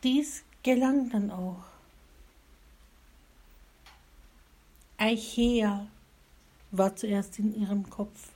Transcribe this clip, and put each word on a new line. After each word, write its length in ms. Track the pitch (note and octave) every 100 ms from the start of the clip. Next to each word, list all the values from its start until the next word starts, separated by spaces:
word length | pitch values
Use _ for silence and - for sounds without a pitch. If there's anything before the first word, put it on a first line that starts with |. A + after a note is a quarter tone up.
Dies 400 | B3+ C4 D4 - - -
gelang 480 | - B3 C4 C#4 B3
dann 220 | A3 G3+
auch. 320 | F#3 F#3 F3+ - - - - - - - - _ - - - - - - - - - - - - - - - - - - - - - - - - -
Aegea 880 | G#3+ A3+ - - A#3+ A#3+ G#3 G3+ G#3 - - - _ - - _ -
war 240 | F#3+ G3 G3+
zuerst 440 | A3 G3+ G3+ -
in 200 | G#3 G#3+
ihrem 300 | G3+ G3+ F#3+
Kopf. 420 | - G#3 - -